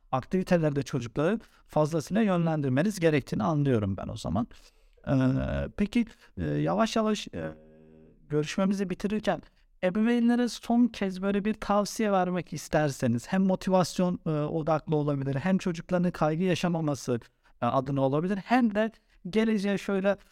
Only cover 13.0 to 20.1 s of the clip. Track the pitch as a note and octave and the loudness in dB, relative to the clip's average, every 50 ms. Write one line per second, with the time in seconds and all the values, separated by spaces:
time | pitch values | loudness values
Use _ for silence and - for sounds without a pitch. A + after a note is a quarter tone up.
13 | - B2+ A#2 A#2+ - - - F#3+ F#3+ F#3+ F#3 F#3 - - F#3 F#3 F3 - - - | 0 0 0 0 -2 -2 0 2 2 2 0 0 0 2 2 2 2 2 0 0
14 | F#3 F3+ F3+ E3 - E3+ D#3 D3+ D3 D3 - E3 D#3 D3+ D#3+ D3+ - - D#3+ D3+ | 0 0 0 -2 -4 -2 -2 -2 -2 -2 -4 -2 0 0 0 0 0 0 0 0
15 | D3 D3 C#3+ C#3 C3+ C#3 C#3 C#3+ - F#3 F#3+ F#3 - F#3+ E3+ E3 - - F3+ F3 | 2 0 0 0 -2 -2 -2 -2 0 0 0 2 0 -2 -4 -4 -4 -2 0 0
16 | F3 F3+ - - E3 D3+ D#3+ D#3 F#3 F#3 F3 - - F3+ E3+ D#3+ E3 D3 C#3+ B2+ | 0 0 0 0 0 0 2 0 2 0 2 2 0 0 0 0 0 -2 -2 -4
17 | - - B2+ A#2 - - _ _ _ _ - _ - A#2+ A#2 C3+ C3 C3+ C#3 C#3 | -2 -2 -2 -4 -4 -8 _ _ _ _ -8 _ -2 0 0 0 0 0 0 0
18 | C3+ C3+ C3+ D3+ E3 F#3 G#3 G3 F3 - A#3 C4 B3 A3+ G3 G#3 A3 A3+ - _ | 2 2 2 0 0 0 -2 -4 -2 0 2 2 2 2 2 0 -2 -2 -4 _
19 | _ _ _ _ - F3+ E3 G#3+ A3+ A3+ A3 G#3 F#3 G3+ G3+ F#3 - - G3+ F#3+ | _ _ _ _ -14 -4 0 0 2 2 2 0 0 0 -2 -2 -2 -2 -2 0
20 | F#3 G3+ | 2 0